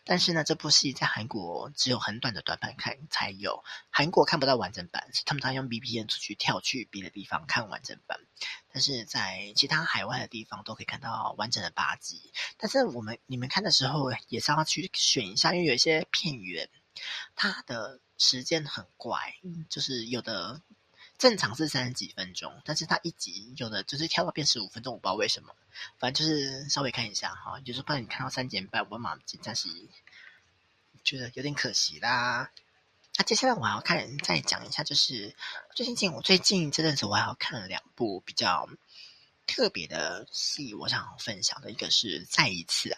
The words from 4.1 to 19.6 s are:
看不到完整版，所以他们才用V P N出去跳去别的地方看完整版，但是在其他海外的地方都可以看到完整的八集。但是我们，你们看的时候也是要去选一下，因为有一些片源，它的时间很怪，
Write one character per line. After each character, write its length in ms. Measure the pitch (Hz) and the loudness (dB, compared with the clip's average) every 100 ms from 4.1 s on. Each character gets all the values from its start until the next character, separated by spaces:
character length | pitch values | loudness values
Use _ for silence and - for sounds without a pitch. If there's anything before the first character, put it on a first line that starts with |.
| 185 151 | 6 6
看 140 | 165 | 4
不 80 | 135 | 4
到 80 | 220 | 4
完 180 | - | 2
整 140 | - 175 | -6 -8
版， 160 | - - | -8 -4
所 80 | - | -4
以 20 | - | -2
他 80 | 147 | -2
们 60 | |
才 100 | 131 | 0
用 160 | 131 131 | -2 -4
V 100 | 117 | -4
P 200 | 123 113 | -4 -4
N 80 | 107 | -4
出 100 | - | -4
去 160 | - | -4
跳 260 | 104 - 113 | 0 0 2
去 240 | - 135 104 | 0 -4 -6
别 140 | 98 | -10
的 80 | 95 | -10
地 140 | 101 95 | -10 -6
方 200 | - - | -6 0
看 240 | 123 107 | -2 -2
完 100 | 57 | -8
整 120 | - 52 - | -10 -14 -8
版， 120 | 50 - - - - _ | -10 -10 -12 -10 -10 _
但 100 | 131 | 0
是 240 | 143 127 107 | 0 0 -4
在 480 | 123 98 95 101 - | -2 -2 -4 0 2
其 120 | - | 4
他 180 | 156 165 | 2 2
海 180 | 110 | 0
外 160 | 95 127 | 0 -4
的 80 | 190 | -4
地 160 | 220 | -8
方 200 | 214 104 | -10 -12
都 100 | - | -10
可 80 | - | -10
以 40 | - | -8
看 140 | - | -6
到 360 | 117 113 113 - | -6 -2 -4 -2
完 140 | 110 | -2
整 120 | 117 | -2
的 60 | 95 | -2
八 260 | - - - | -2 -2 -2
集。 360 | - 87 - - - - | -8 -14 -12 -6 -6 -4
但 100 | 214 | 0
是 120 | 269 233 | 4 2
我 160 | 120 | 0
们， 180 | 107 120 - | -6 -8 -6
你 100 | 127 | -4
们 100 | 127 | 0
看 160 | - | 0
的 60 | 202 | 4
时 180 | - 131 | 4 4
候 240 | 151 131 117 - | 2 0 -2 -4
也 100 | 113 | -2
是 120 | - | 2
要 120 | 151 | 4
去 260 | 156 - 127 - | 4 0 0 2
选 320 | - 135 98 | 4 4 2
一 80 | - | 4
下， 180 | - | 4
因 60 | 180 | 6
为 60 | 165 | 4
有 80 | 120 | 6
一 20 | |
些 300 | 165 160 180 | 6 6 4
片 320 | - 175 127 | 0 0 -4
源， 260 | 92 82 - _ _ - - - - - | -6 -6 -8 _ _ -12 -8 -8 -8 -2
它 260 | 208 190 - | 0 -2 -6
的 320 | 117 107 131 _ - | -6 -6 -12 _ 2
时 260 | - 127 | 4 4
间 220 | 131 165 147 | 0 0 0
很 220 | - 98 _ | -8 -12 _
怪， 380 | 117 82 - - 185 170 | -4 -4 -4 -10 -10 -10